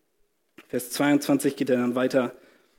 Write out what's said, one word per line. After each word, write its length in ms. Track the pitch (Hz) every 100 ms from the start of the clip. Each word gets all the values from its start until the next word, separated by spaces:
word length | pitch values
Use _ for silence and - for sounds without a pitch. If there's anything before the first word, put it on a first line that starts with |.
| _ _ _ _ _ - _
Vers 220 | 127 -
zweiundzwanzig 640 | - 143 143 143 139 143 139
geht 140 | 131
er 60 | 127
dann 180 | 123
weiter 400 | 123 127 135 120 - _ _ _